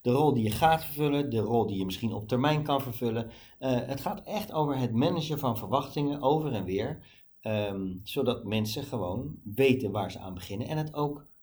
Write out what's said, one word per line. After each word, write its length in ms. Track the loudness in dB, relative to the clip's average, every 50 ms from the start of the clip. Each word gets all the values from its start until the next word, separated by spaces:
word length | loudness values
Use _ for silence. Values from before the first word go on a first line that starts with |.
| 0
De 80 | 2
rol 240 | 4 4 4 4 4
die 100 | 4 2
je 60 | 0
gaat 340 | 0 2 4 4 4 4 0
vervullen, 460 | -4 -4 0 0 2 2 2 0 0
de 80 | 0 0
rol 280 | 0 2 2 2 2
die 120 | 2 0 -2
je 60 | -4
misschien 280 | -4 -4 -4 -4 -4 -4
op 160 | -4 -6 -2
termijn 340 | 0 2 2 2 2 2 0
kan 200 | 0 0 -2 -2
vervullen. 480 | -4 -8 -4 -2 -2 -2 -2 -4 -6 -10 -18 -20 -20 _ -8
Eh, 280 | -2 0 0 0 0
het 140 | -2 -6 -6
gaat 240 | -4 -6 -6 -6 -8
echt 260 | -8 -8 -6 -6 -6 -2
over 240 | -2 0 0 0 0
het 140 | -2 0 2
managen 460 | 2 2 2 0 0 -2 -4 -4 -2
van 200 | -2 -2 2 6
verwachtingen 640 | 8 8 8 8 4 0 -2 -2 0 0 0 2 4
over 300 | 4 4 4 2 0 -2
en 120 | -2 -2
weer. 340 | 0 0 0 0 0 -4 -8 -12 -20 -20 _ _ _ _ _
Ehm, 480 | -4 -2 0 0 0 0 -2 -4 -4 -4 -6 -8 -10
zodat 420 | -8 -4 -2 0 0 0 -2 -2
mensen 400 | -2 0 0 0 -2 -4 -6 -8
gewoon 540 | -6 -6 -4 -4 -4 -4 -4 -6 -8 -10 -12 -12
weten 460 | -8 0 4 6 6 6 4 2 -2
waar 200 | -2 -2 -4 -4 -6
ze 60 | -10
aan 160 | -12 -12 -12
beginnen 320 | -12 -12 -10 -8 -8 -6 -4
en 80 | -4
het 180 | -4 -4 -4 -2
ook 320 | -2 -2 -2 -2 -6 -14 _ _ _